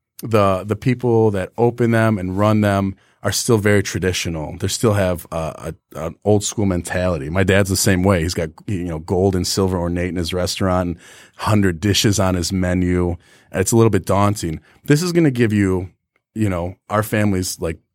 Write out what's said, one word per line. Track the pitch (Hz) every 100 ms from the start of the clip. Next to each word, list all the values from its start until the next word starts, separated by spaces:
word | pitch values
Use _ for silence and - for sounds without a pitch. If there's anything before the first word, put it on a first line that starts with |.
| _ -
the, | - 110 98 92
the | 98 107
people | 135 123 123 113 110
that | 98 90 -
open | 120 120 117
them | 113 113 104
and | 92 92
run | 107 107
them | 104 98 98 92 _ _
are | 104
still | - - 113
very | 104 104
traditional. | 95 90 92 92 90 82 78 82
They | 92
still | - 117
have | 101 92 85 -
a, | 80 80 - 71 80 _
a, | - 82
an | -
old | 101 104
school | 101 - 101
mentality. | 87 - 92 90 82 69
My | 87
dad's | 95 98 95
the | 92
same | - 92
way. | 92 92
He's | 80
got, | - 80 - -
you | 95
know, | 87 78
gold | 80 90 98
and | 92 85
silver | - 95 92
ornate | 87 87 90
in | 87
his | 80
restaurant | 90 90 - 95 90 87
and | 82 - - - -
hundred | - 104 98 80
dishes | 101 92 113 101
on | 95 90
his | 82
menu. | 95 90 92 90 90 87 85 _ _ _
It's | - 104
a | 117
little | 113
bit | 98 80
daunting. | 95 104 104 85 82 - _
This | - 147
is | 180
gonna | 170 156
give | 120 117
you, | 104 95 92 90 _ _ _ _
you | 110 107
know, | 90 87 92 -
our | 107
family's, | 107 110 107 95 87 -
like, | 82 82 _